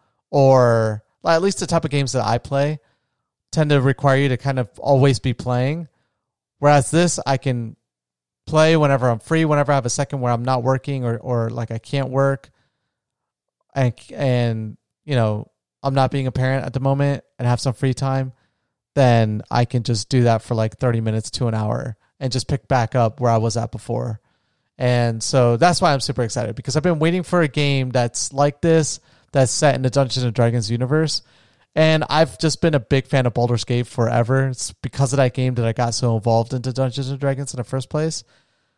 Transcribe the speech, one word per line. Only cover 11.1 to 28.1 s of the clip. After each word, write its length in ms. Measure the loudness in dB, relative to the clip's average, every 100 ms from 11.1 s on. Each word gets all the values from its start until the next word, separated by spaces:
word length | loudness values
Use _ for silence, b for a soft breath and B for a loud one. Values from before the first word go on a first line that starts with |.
| -4
or, 320 | -4 -4 -2
like, 220 | -4 -8
I 80 | -8
can't 300 | -6 -6 -2
work 400 | 0 0 0 -8 _ _ _ _ _ _ _ _ _ _ _ _
and, 220 | -2 -2 -2 -14
and, 640 | -4 -2 0 0 -2 -8 -12 _ _
you 120 | -4 0
know, 340 | 0 -2 -8 _ _ _
I'm 140 | -4 0
not 160 | 0
being 160 | 0 -4
a 40 |
parent 320 | -2 -2 -2 -4
at 60 |
the 60 | -4
moment 440 | -2 0 0 -2 -8 -6
and 80 | -2
have 120 | 0
some 140 | -2
free 220 | -2 -2 -2
time, 380 | -2 -2 -4 -10 _ _ _ _ _
then 480 | 2 4 6 2 -2 -4
I 160 | -2 0
can 160 | -2
just 260 | -2 -4 0
do 160 | 2 4
that 180 | 2
for, 100 | 0
like, 240 | -2 -2 -2
thirty 240 | -2 0
minutes 300 | -2 -4 -6
to 160 | -6 -4
an 80 | -2
hour 420 | -4 -4 -6 -12 _ -8
and 120 | -6
just 160 | -4 -4
pick 200 | -6 0
back 260 | 0 0
up 260 | 0 0 0
where 120 | 0
I 60 | 2
was 200 | 0 -4
at 140 | -6
before. 500 | -10 -8 -6 -6 -8 _ _ _ _ _ -4
And 460 | 0 0 0 -2
so 340 | -2 2 4 4
that's 240 | 2 2
why 120 | 0
I'm 60 | 0
super 220 | -2 -4
excited, 320 | -4 -4 -6 -8
because 220 | -4 -2
I've 60 |
been 160 | 0 0
waiting 240 | 0 0
for 180 | 0 0
a 60 | 0
game 420 | 0 0 0 0
that's 440 | -2 -2